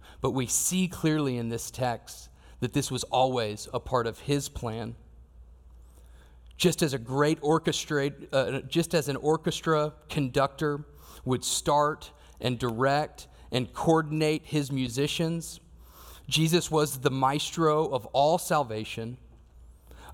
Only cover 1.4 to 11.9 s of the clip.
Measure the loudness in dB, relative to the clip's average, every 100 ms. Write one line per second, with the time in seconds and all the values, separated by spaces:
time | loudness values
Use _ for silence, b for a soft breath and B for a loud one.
1.4 | -4 -6 -6 -4 -2 -2 -8 -18 -20 -20
2.4 | b b -2 -2 -2 -4 0 2 4 2
3.4 | -2 -4 -6 -8 -2 0 0 -4 -2 -2
4.4 | -2 -6 -6 -6 -8 -12 -18 -20 -20 -20
5.4 | -20 -20 -20 -20 -20 b b b b b
6.4 | b 0 2 4 0 -2 -2 2 2 2
7.4 | 2 2 2 -2 -2 -2 -2 -4 -2 0
8.4 | 0 -2 -2 -2 0 0 0 -2 0 0
9.4 | 0 -2 0 2 0 -4 -8 -2 0 2
10.4 | 0 0 -4 -4 -8 -18 B B -2 -2
11.4 | 0 -2 2 4 2